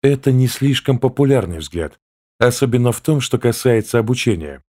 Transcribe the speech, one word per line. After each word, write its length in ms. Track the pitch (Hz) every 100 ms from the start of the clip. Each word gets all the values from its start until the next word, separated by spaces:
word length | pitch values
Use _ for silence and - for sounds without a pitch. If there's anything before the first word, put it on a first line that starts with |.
это 280 | 139 139 139
не 160 | 127 127
слишком 520 | - 139 131 - 127
популярный 640 | 131 127 143 135 90 82
взгляд, 380 | 78 85 78 _ _ _ _ _
особенно 540 | 120 123 131 120 123
в 80 | 117
том, 220 | - 151
что 160 | 123 120
касается 600 | 123 113 131 117 107 120
обучения. 640 | 110 127 - 95 76 69